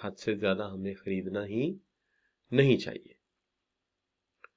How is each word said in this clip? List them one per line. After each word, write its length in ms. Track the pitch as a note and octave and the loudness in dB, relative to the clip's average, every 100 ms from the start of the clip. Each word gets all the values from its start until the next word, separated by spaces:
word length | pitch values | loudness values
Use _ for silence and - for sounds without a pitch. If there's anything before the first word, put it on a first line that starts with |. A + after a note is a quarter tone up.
हद 120 | G#2 F#2+ | -6 -6
से 200 | - G#2 | -4 0
ज्यादा 300 | G2+ F#2+ G#2 | 2 0 -2
हमें 280 | F#2+ G2 G2 | -6 -8 -8
खरीदना 480 | - F#2+ F#2 G2 | -4 -4 -2 -4
ही 320 | G2+ G#2+ D3 G3 _ _ _ _ _ _ - | -4 -2 -2 -4 _ _ _ _ _ _ 0
नहीं 260 | B2 C#3 A#2 | 4 6 6
चाहिए। 380 | - - - _ _ _ _ _ _ _ _ _ _ _ _ _ - | 2 -10 -14 _ _ _ _ _ _ _ _ _ _ _ _ _ -20